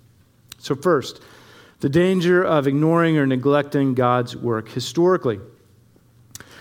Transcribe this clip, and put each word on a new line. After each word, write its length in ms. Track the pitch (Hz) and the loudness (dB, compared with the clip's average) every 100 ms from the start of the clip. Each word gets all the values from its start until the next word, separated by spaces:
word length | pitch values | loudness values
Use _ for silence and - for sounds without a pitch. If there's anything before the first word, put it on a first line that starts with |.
| _ _ _ _ _ - | _ _ _ _ _ -14
So 160 | - | -8
first, 460 | 131 180 147 - - - - - - - _ | -4 0 0 -2 -14 -20 -20 -20 -20 -20 _
the 80 | 143 | -2
danger 560 | 160 180 185 175 180 | 2 2 2 2 2
of 220 | 185 156 139 | 2 0 0
ignoring 520 | 139 156 170 165 156 | 0 2 2 2 2
or 80 | 135 | 0
neglecting 680 | 127 139 143 143 147 135 | 0 2 0 0 0 0
God's 420 | 127 123 123 123 - | 2 2 0 -2 -6
work 320 | 120 110 110 | -4 -4 -6
historically. 720 | 127 120 165 175 180 131 98 - - _ _ _ _ _ _ _ - - - | -10 -6 0 0 0 -2 -6 -10 -20 _ _ _ _ _ _ _ -20 -20 -20